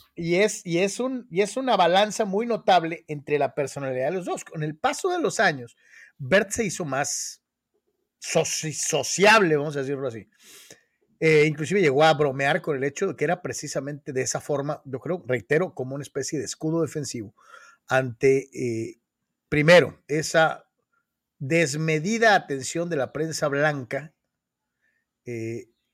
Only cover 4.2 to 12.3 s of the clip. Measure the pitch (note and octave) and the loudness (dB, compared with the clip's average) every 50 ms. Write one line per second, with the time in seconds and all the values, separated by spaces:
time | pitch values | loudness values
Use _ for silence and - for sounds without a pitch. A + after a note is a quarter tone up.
4.2 | F3 C#4 F#4 - - - D#3+ D#3+ D3+ D#3 D3+ - - C4+ C#4+ - - F#4 F4+ F4 | -4 -6 -8 -8 -10 -12 -8 -8 -6 -6 -6 -2 -2 -2 -2 -2 -4 -4 -2 -2
5.2 | D4 F#3+ - - G#3 F#3 D3+ C3 A#2+ A#2 - _ _ _ - - - - _ _ | -2 -2 0 0 0 0 0 -2 -10 -16 -20 _ _ _ -20 -20 -20 -20 _ _
6.2 | C#3 B2 F3+ G3+ G#3+ G3+ - - A3+ F3+ - - F3+ C#3 C3 C3+ C#3+ - - - | -2 2 2 2 2 0 -2 -4 -2 -4 -4 -6 -6 -4 -2 -2 -2 -4 -4 -6
7.2 | - - - - _ _ _ _ _ _ _ _ _ _ _ _ _ _ _ _ | -8 -10 -12 -18 _ _ _ _ _ _ _ _ _ _ _ _ _ _ _ _
8.2 | - - - E3+ D#3 - - - - D#3 C3+ - - - D#3+ C#3+ C3 - - - | -12 -2 0 0 0 0 -4 -6 -6 -8 -6 -6 -4 -4 -2 -2 -2 -4 0 4
9.2 | F#3+ G#3 A3 A3 G3 E3 D#3 C#3+ D3 D#3+ C#3+ C#3+ C3+ C3+ C#3+ C3 C#3 B2+ A2+ A2 | 6 6 8 6 6 4 2 0 0 -2 -4 -6 -4 -4 -6 -4 -6 -6 -8 -8
10.2 | F#2+ _ _ _ _ - - - - - - _ _ _ _ _ _ _ _ _ | -16 _ _ _ _ -20 -20 -20 -20 -20 -20 _ _ _ _ _ _ _ _ _
11.2 | E3+ D#3+ D#3 D3+ D3+ D#3 D3 D3+ D#3 A#2 F3+ G#3 F3+ C#3+ B2+ C#3+ D#3 D#3+ D3+ C#3+ | 2 4 6 6 6 4 2 -2 -4 0 2 4 4 4 6 6 6 6 6 4
12.2 | D3+ C#3 | 2 0